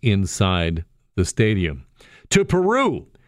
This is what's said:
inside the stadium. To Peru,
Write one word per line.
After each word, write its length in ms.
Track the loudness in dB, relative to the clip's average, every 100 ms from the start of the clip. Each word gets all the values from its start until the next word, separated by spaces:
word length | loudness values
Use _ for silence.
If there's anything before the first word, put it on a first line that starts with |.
inside 800 | 0 0 0 0 0 0 -2 -4 -8 _ _
the 100 | -4
stadium. 600 | -2 0 0 0 -2 -6 -16 _ -20 -20 -2
To 140 | 0
Peru, 600 | 2 0 2 2 0 -2 -10 _